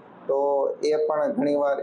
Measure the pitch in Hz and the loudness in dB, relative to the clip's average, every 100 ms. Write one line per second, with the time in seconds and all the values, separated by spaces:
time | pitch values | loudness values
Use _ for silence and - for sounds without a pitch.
0 | - - - 139 143 139 135 - 147 156 | -14 -10 -4 0 2 0 0 -2 0 0
1 | 156 151 143 113 143 143 143 135 | 2 0 0 0 0 2 0 -2